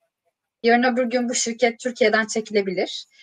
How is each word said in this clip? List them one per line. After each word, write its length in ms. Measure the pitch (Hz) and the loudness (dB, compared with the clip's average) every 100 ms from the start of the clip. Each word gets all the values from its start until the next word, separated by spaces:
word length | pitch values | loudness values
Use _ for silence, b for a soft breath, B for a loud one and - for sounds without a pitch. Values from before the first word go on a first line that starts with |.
| _ _ _ _ _ _ 233 | _ _ _ _ _ _ 4
yarın 280 | 240 247 | 4 4
öbür 100 | 240 | 0
gün 260 | 247 247 240 | 0 0 -2
bu 40 | 247 | -2
şirket 440 | - 233 240 233 | -4 0 0 0
Türkiye'den 480 | 254 240 214 220 220 | -6 0 2 2 0
çekilebilir, 760 | 220 214 208 190 180 349 - - b | -4 -2 -2 -2 -2 -4 -6 -16 b